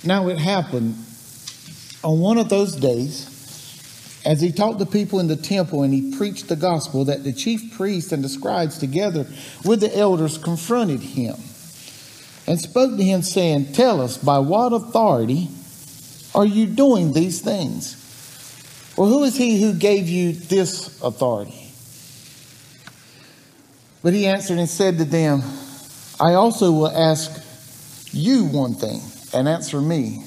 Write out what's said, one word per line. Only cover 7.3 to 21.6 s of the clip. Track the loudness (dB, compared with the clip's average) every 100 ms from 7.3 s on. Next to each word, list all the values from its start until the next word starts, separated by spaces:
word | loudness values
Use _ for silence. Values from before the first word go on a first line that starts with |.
chief | -4 -4 -4 -6 -4
priests | -2 -2 -4
and | -4
the | -4
scribes, | -6 -4 -2 -2 -4
together | -4 -2 -2 -2 -6 -12 -18 -6
with | 0 2
the | 2 2
elders, | 2 2 0 -2
confronted | -4 -4 -2 0 0 -2
him | -4 -4 -4 -6 -16 -20 -20 -20 -20 -20 -20 -20 -20 -12 -4
and | -4
spoke | -2 0 2 2
to |
him, | 2 2
saying, | 0 0 2 2 0
'Tell | 2 4 4
us, | -2 0
by | 2 2
what | 4 2 2
authority | 0 0 2 4 4 2 0 -2 -8 -18 -20 -20 -20 -20 -20 -4 2
are | 2
you | 2 0
doing | 4 4 4 2
these | 2 0 -2
things? | -4 -4 -4 -6 -12 -16 -20 -20 -20 -20 -20 -20 -20 -20 -12 0
Or | 4
who | 4
is | 2 2
he | 2 4
who | 2
gave | 2 2 2 0
you | 0 0
this | -2 -2 0 0 -4 -12 -8
authority?' | -8 -2 -2 -2 -6 -16